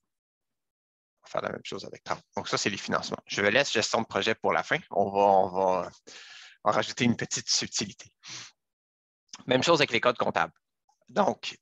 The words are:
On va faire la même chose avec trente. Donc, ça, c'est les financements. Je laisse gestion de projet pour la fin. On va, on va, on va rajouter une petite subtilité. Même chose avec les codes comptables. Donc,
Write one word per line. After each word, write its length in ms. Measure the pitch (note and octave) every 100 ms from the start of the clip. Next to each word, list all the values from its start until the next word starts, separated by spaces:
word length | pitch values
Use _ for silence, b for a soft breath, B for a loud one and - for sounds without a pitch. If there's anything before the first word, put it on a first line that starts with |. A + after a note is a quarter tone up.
| _ _ _ _ _ _ _ _ _ _ _ _
On 40 |
va 60 | -
faire 120 | -
la 100 | -
même 120 | -
chose 220 | - - -
avec 180 | -
trente. 180 | - - - G2+
Donc, 120 | F#2
ça, 100 | -
c'est 120 | A2
les 60 | G2
financements. 460 | - F2 - G2 -
Je 140 | -
laisse 320 | G2+ A#2+ C#3+
gestion 300 | A2+ - A#2
de 40 | A2
projet 280 | G2+ G2+
pour 180 | A2 G2
la 100 | D#2+
fin. 160 | - D#3 -
On 200 | - G2+
va, 100 | G2
on 280 | G2+ F#2+ F#2+
va, 420 | F2+ F#2+ F#2 F#2 - - B B B B B
on 60 | G#2+
va 60 | G#2+
rajouter 280 | A2 -
une 120 | A#2+ A2
petite 340 | A#2 - -
subtilité. 600 | - A2 - G2+ - - _ B B B _ _ _ _ _ _ _ _ - -
Même 160 | B2+
chose 180 | D3 E3
avec 100 | C#3
les 100 | A#2
codes 160 | B2 A#2+
comptables. 380 | G#2+ E2+ E2 - _ _ _ _ _
Donc, 480 | B2 F3+ G#2+ - -